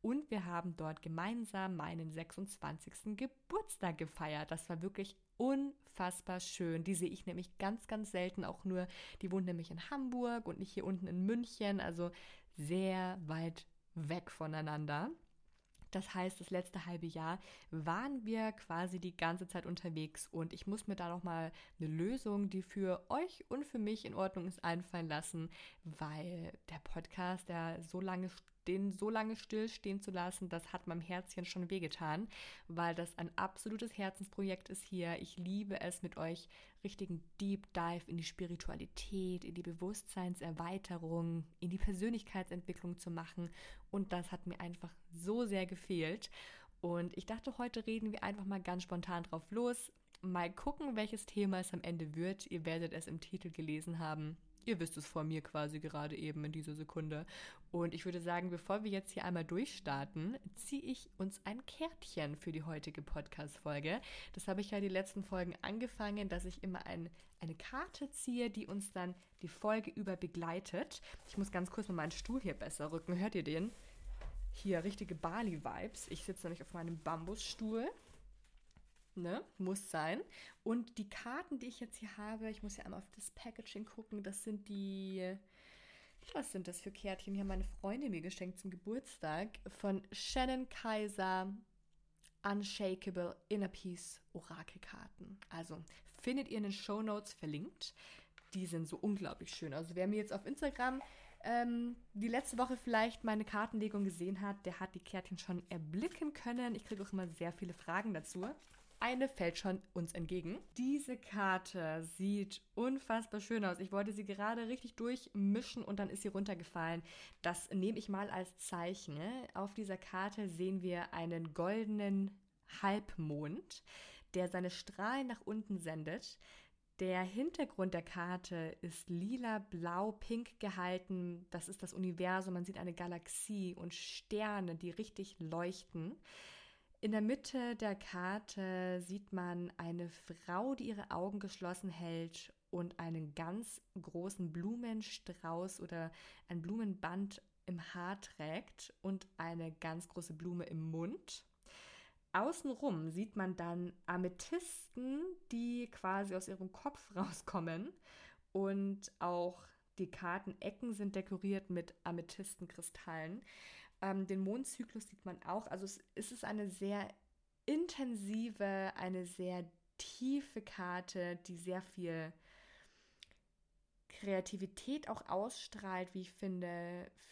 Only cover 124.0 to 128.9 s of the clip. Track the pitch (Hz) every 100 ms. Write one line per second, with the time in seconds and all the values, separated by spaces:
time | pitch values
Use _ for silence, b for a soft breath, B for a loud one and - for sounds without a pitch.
124 | B B B 180 180 180 180 180 - -
125 | 208 269 262 226 - 214 214 196 165 160
126 | 156 196 - - B B B _ _ -
127 | 185 185 185 202 302 349 285 - 185 175
128 | 170 185 175 180 180 175 160 - 175